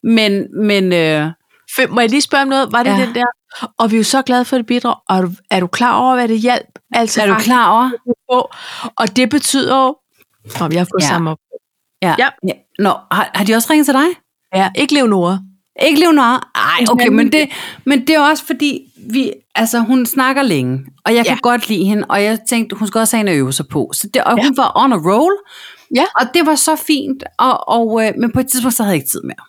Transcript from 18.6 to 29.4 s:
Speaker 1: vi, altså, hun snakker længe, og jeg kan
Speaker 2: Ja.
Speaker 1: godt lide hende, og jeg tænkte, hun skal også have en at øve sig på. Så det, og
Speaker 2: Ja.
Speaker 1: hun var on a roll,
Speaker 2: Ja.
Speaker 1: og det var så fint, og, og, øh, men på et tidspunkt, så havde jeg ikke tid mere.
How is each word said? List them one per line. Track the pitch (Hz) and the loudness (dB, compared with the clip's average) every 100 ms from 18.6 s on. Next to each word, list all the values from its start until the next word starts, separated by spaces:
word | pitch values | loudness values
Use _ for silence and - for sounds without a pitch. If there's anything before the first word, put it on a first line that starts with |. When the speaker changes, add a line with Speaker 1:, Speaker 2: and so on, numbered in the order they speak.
| 294 233 - _ 247 | -2 -4 -12 _ -6
Speaker 1:
vi, | 233 254 - _ - | -2 -2 -6 _ -4
altså, | 226 240 | 0 0
hun | 220 262 233 | 2 2 2
snakker | 269 262 269 | 0 0 0
længe, | 269 151 127 131 135 _ - | 0 0 -2 -4 -10 _ 0
og | 233 | 2
jeg | 226 | 2
kan | 160 | 0
Speaker 2:
Ja. | |
Speaker 1:
godt | 240 240 - | 0 0 -2
lide | 208 190 | 0 0
hende, | 208 - | 0 0
og | 196 | 0
jeg | 208 220 220 | 0 -2 -2
tænkte, | 233 226 196 | -2 -2 -4
hun | 214 | -2
skal | 226 | 0
også | 220 226 | 0 0
have | |
en | 202 | 0
at | 151 | 0
øve | 131 | 0
sig | 131 147 | -4 -4
på. | 147 - | -4 -4
Så | - 208 | -6 -4
det, | - | -2
og | - 233 | 0 2
Speaker 2:
Ja. | |
Speaker 1:
hun | 277 262 | 2 2
var | 247 - | 0 2
on | 269 | 0
a | 208 | 0
roll, | 160 214 330 403 - - - - _ 240 | 0 2 2 0 -6 -20 -20 -20 _ -2
Speaker 2:
Ja. | 349 - | 0 0
Speaker 1:
og | 247 | 0
det | 349 311 | 0 2
var | 302 | 0
så | - 311 | 0 -2
fint, | - 294 - 269 - - | 0 -2 -2 -8 -8 -2
og, | 254 - - | 0 0 0
og, | 233 226 220 220 | 0 0 0 0
øh, | - | 0
men | 233 | -2
på | 254 | -2
et | 262 | -2
tidspunkt, | 262 247 233 | -2 -2 0
så | |
havde | 208 | 0
jeg | 165 | 0
ikke | 131 | -2
tid | - | -8
mere. | 64 - | -8 -14